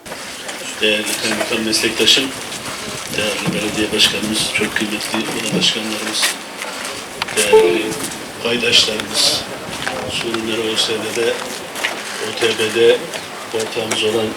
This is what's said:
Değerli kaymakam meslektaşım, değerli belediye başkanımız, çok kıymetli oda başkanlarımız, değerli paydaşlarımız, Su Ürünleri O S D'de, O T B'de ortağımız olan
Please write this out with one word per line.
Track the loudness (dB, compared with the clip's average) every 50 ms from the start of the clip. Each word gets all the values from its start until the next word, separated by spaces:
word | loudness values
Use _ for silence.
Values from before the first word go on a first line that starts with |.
| -14 -12 -10 -10 -10 -10 -10 -10 -8 -8 -8 -8 -8 -8 -4 0
Değerli | 2 2 2 2 0 -2 -2 -2
kaymakam | 0 0 0 0 0 0 0 0 2
meslektaşım, | 2 2 2 2 2 2 4 6 6 6 6 4 0 -4 -6 -8 -8 -8 -8 -8 -8 -8 -6 -6 -6 -6 -8 -6 -4 -2
değerli | -2 0 0 0 0 0 0 0
belediye | 0 0 0 0 0 0 2 2
başkanımız, | 2 2 2 2 0 -2 0 0 0 0 0 0 0
çok | 0 0 0
kıymetli | -2 -2 -2 -2 -4 -4 -2 -2 -2
oda | -2 -2 -4 -4 -2 0 0 2
başkanlarımız, | 2 2 0 0 -2 -4 -4 -4 -2 -2 0 0 0 0 -2 -4 -10 -12 -10 -10 -8 -8 -6 -6 -6 -6 -8 -8 -10 -10 -8 -8 -6 0 2
değerli | 2 6 8 8 8 8 8 6 2 0 -2 -4 -4 -6 -6 -6 -8 -10 -10 -8 -4 -2
paydaşlarımız, | 0 0 2 4 4 6 6 6 4 0 -2 -4 -2 0 2 2 2 2 0 -2 -6 -8 -8 -8 -8 -6 -6 -4 -4 -4 -4 -4 -4
Su | -2 -2 -2 -2
Ürünleri | -2 -2 -2 -2 -2 0 0 0 0
O |
S | 0 0 0
D'de, | 0 -2 -2 -2 0 0 2 0 0 -2 -4 -6 -8 -8 -10 -10 -4 -4 -2 -2 -2 -4 -8 -8 -6 -6 -4 -4
O | 0 2
T | 2
B'de | 2 2 2 0 2 4 6 8 8 8 6 2 -4 -8 -8 -8 -10 -10 -10 -6 -4 -2
ortağımız | -2 -2 0 -2 -2 -2 0 0 0 2
olan | 2 2 2 0 0 -2